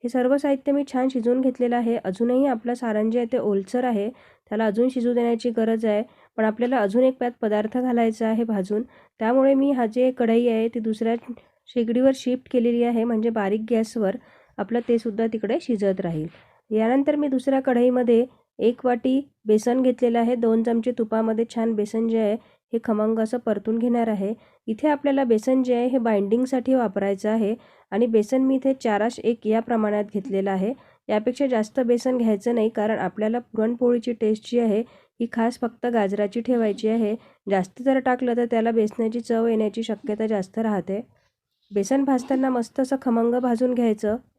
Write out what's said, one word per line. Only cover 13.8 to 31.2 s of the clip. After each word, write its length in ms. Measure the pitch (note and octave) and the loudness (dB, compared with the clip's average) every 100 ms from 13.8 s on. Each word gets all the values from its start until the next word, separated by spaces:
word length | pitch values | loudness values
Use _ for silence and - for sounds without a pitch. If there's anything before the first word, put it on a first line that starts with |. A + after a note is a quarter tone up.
| A3 - G3 G#3+ - - _ - | -2 -2 -2 -4 -12 -20 _ -10
आपलं 220 | G3 A#3+ A#3 | -4 -4 0
ते 100 | A#3 | 0
सुद्धा 280 | A3+ G3+ A3+ | 0 -2 -2
तिकडे 320 | A3 G3+ C#4+ | -2 -2 -4
शिजत 380 | - A3 G3+ F#3+ | -2 0 0 0
राहील. 260 | F#3 D#3+ D#3 - _ _ _ | -4 -4 -8 -12 _ _ _
यानंतर 460 | A3 A3 C4 C#4 D4 | 0 2 2 2 0
मी 120 | D4 | 0
दुसऱ्या 320 | C4 C#4 C4+ | 0 0 0
कढईमध्ये 640 | C4+ A#3+ B3 B3 A#3+ A#3 B3+ _ _ - | 2 2 4 2 4 2 2 _ _ -2
एक 280 | A3 B3 B3+ | -2 0 -2
वाटी 340 | B3 C4 C4 C#4+ _ G#3+ | 0 0 -2 -2 _ 0
बेसन 360 | G#3+ A3+ B3+ | 0 2 2
घेतलेलं 360 | B3+ A#3+ B3 A#3 | 2 2 2 2
आहे. 160 | A#3 B3 | 2 2
दोन 260 | A3+ A3+ | 2 2
चमचे 300 | A3+ A#3 A3+ | 2 0 -2
तुपामध्ये 520 | A#3+ A3 A3 A3+ A3 A#3 | -2 -2 0 0 0 -2
छान 280 | A#3+ A3+ | -2 -2
बेसन 340 | A3 G#3 A3+ A3+ | 0 -2 -2 0
जे 100 | A3+ | 0
आहे 180 | G#3+ A3 _ _ _ | 0 -2 _ _ _
हे 60 | A#3 | -6
खमंग 340 | A#3+ G#3+ G#3+ A3+ | -2 0 0 0
असं 200 | A3 B3 | -2 -2
परतून 400 | A#3 G#3 G#3+ A3+ | -2 -4 -2 -2
घेणार 300 | B3 A#3+ A3+ | 0 0 0
आहे. 240 | G#3 G3 A3+ _ _ - | -2 -4 -6 _ _ -8
इथे 200 | A3 D4+ | -2 0
आपल्याला 360 | D4 C#4+ C#4 | 0 0 0
बेसन 380 | B3+ A3 A#3+ C4 | 2 2 2 0
जे 120 | B3+ | 2
आहे 120 | A#3+ B3 | 0 2
हे 120 | B3+ | 0
बाइंडिंगसाठी 760 | A#3 G#3 G3+ A#3 B3+ C4 B3 | 0 0 2 0 0 -2 0
वापरायचं 540 | C4 A3+ G3 G3 G3 G#3+ | 0 0 -2 -2 -2 -2
आहे 240 | A3+ G3+ A#3 - _ _ | 0 0 -4 -10 _ _
आणि 140 | G3 A#3+ | 0 2
बेसन 360 | A3+ G#3 C4 | 2 2 2
मी 120 | C4 | 2
इथे 180 | C4+ C4+ | 2 0
चाराश 440 | C4 A#3 G3+ A3 B3+ | -2 0 0 0 -2
एक 260 | - A#3 G#3 | -2 -2 0
या 140 | A3 | -2
प्रमाणात 440 | A3+ A#3 G#3+ G#3 G#3 | 0 0 0 0 -2
घेतलेलं 440 | G#3+ G3 G3 G3 | -6 -4 -4 -2
आहे. 220 | F#3+ F#3+ C4 _ _ - | -2 -2 -6 _ _ -4
यापेक्षा 380 | G#3+ | -2